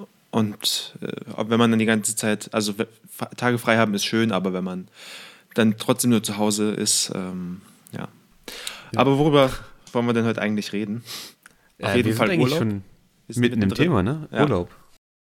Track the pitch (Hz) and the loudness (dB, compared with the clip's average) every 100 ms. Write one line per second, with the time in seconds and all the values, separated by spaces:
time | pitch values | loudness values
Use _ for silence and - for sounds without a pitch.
0 | 202 _ _ 113 107 98 - - - - | -20 _ _ -2 -2 -2 -4 -4 -6 -10
1 | - - - - 107 113 117 113 110 110 | -10 -10 -8 -6 0 4 4 4 2 2
2 | 101 - 110 104 - 113 107 101 - - | 0 -2 -2 -2 -2 -2 -2 -2 -6 -10
3 | - - 117 - 123 120 120 113 113 101 | -20 -12 -12 -2 0 0 2 4 4 0
4 | - 113 113 95 95 92 92 92 92 - | 0 0 0 0 -2 -4 -6 -8 -12 -18
5 | - - - - _ - 110 107 - 127 | -20 -18 -20 -20 _ 0 2 2 0 0
6 | 123 113 104 104 107 104 107 104 104 - | 2 2 0 -2 0 0 -2 -2 0 0
7 | - - 92 92 87 92 - - - - | -2 -6 -8 -8 -8 -10 -16 -20 -16 -12
8 | - - _ _ - - - - - 113 | -12 -16 _ _ -18 -14 -12 -14 -4 2
9 | 131 135 156 143 131 - - - - 123 | 4 4 4 6 4 2 -12 -20 -6 -2
10 | 120 117 113 110 104 104 - 101 104 117 | 0 2 0 0 -2 -2 -4 -6 -6 -8
11 | - - - - - _ _ - 107 101 | -10 -14 -16 -20 -20 _ _ -6 0 2
12 | 107 110 110 170 127 156 113 101 95 - | 2 2 2 4 2 2 0 -2 -8 -20
13 | _ _ - 117 120 120 98 - 160 127 | _ _ -8 0 2 4 2 2 2 2
14 | 92 156 - 117 104 95 90 - _ _ | 0 -2 -4 0 2 2 -2 -10 _ _
15 | _ _ _ | _ _ _